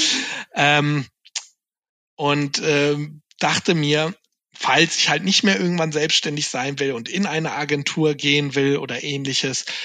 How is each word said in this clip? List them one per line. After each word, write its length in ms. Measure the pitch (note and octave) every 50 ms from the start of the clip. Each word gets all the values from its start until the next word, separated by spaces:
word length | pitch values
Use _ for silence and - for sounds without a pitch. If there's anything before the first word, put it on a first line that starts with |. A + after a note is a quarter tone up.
| D#4 - - C4 C4 - - - - - -
Ähm, 500 | - D3 D3 D3 D3 D3 D3 D3 D3 B2 - _ _ _ _ - - - - _ _ _ _ _ _ _ _ _ _ _ _ _
und, 480 | - D3 C#3+ D3 D3 C#3+ C#3 C#3 - -
ähm, 580 | D#3 D3 C#3+ C#3+ D3 D3 D3 D3 D3+ D3+ - - _ _ -
dachte 360 | - D3+ D#3+ - - - F3
mir, 400 | D#3+ D3 D3 D3 D3+ D#3 E3 G3+ - _ _ _ _ _ _ -
falls 440 | - - - C3 D3 E3 E3 -
ich 140 | - - -
halt 120 | D3+ D#3 F#3
nicht 200 | F#3 G3 - -
mehr 180 | G3 G3 G3
irgendwann 320 | F#3+ F3 F3 E3+ D#3+ D#3 D3+
selbstständig 560 | D3+ D3+ D#3+ - - - D#3 D3 D3+ D3 -
sein 300 | - C3 B2+ C#3 C#3 C3+
will 140 | C#3 C#3 C3
und 180 | A#2 A#2 A2+
in 160 | - G3 G3+
eine 260 | E3+ D3+ D#3+ D#3+ D3 G#2
Agentur 600 | A#2 B2 - D3 C#3+ C#3 - - E3 D#3 D3+ D3
gehen 400 | C#3 - D3 C#3+ D3 D3 C#3 C3
will 240 | C#3+ C#3 C#3 C#3 C3+
oder 260 | C#3 - C#3+ C3+ -
ähnliches, 640 | D3 C#3 C#3 C3+ C3+ C3 - - C3+ B2+ - - - - -